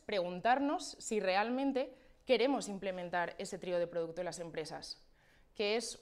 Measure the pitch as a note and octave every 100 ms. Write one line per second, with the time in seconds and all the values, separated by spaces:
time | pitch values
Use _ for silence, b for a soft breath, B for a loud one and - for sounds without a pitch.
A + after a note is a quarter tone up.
0 | - G#3 F3 F3+ A3 C4 C#4+ F4 - -
1 | - G#3+ F#3 F#3+ A3 B3+ C#4 C4+ C#4 B
2 | B B - A#3+ B3+ B3+ G3 G3 F#3+ F3+
3 | F3 F3 E3+ - F#3+ F#3+ F#3 F3 E3+ E3+
4 | E3 E3 F3 E3 E3+ D#3+ D3+ C#3+ - -
5 | - b b b b - G#3 A3+ A#3 -